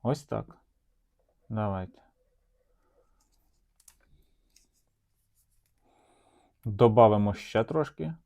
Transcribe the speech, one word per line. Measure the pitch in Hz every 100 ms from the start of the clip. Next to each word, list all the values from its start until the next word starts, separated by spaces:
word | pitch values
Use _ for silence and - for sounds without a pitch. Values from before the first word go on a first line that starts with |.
| 113
Ось | 143
так. | - 113 107 - _ _ _ _ _ _ _ _ _
Давайте. | 110 107 95 92 - _ _ _ _ _ _ _ _ _ _ _ _ _ _ _ _ _ _ _ _ _ _ _ _ _ _ _ _ _ _ _ _ _ _ _ _ _ _ _ _ _ _ _ _ _ _
Добавимо | 113 104 120 110 113 104 101
ще | 98 - 110
трошки. | 113 156 147 - 156 165